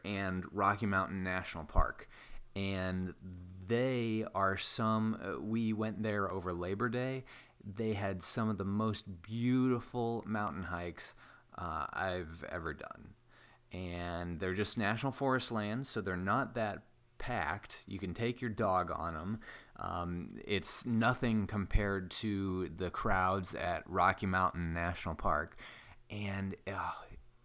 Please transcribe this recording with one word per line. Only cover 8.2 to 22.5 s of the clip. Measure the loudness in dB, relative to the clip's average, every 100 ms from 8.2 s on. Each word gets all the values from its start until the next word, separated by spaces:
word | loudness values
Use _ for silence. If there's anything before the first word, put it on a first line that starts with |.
some | -2 0 2
of | 2
the |
most | 0 2 2 0 -4 -10
beautiful | -6 0 4 6 6 2 0 -2 0 0 -2
mountain | -2 -2 -4
hikes, | -4 -4 -4 -6 -8 -10 -18 -20 -18 -8
uh, | -6 -4 -4
I've | -2 -2 -2 -4 -8 -8
ever | -6 -6
done. | -6 -10 -12 -16 -20 -20 -20 -20 -20 _
And | -8 -6 -4 -4 -4 -4 -2
they're | 0
just | 0 0 0
national | 0 2 -2
forest | 0 2 2 2
lands, | -2 -2 -2 -2
so | -2
they're | -2 0
not | 2 2 2 0
that | -2 -2 -10 _ _ -8
packed. | -2 0 0 -2 -6 -12 -8
You | -6
can | -4
take | -2 -2 0
your | -2
dog | 2 4 4 2
on | -2 -4 -4
'em. | -4 -4 -6 -16 -18 -8
Um, | -4 -2 -2 -4 -6 -8
it's | -2 0 0 -2
nothing | 2 4 4 4 4 4 2
compared | 0 4 4 4 2 -2
to | -2 0 0 0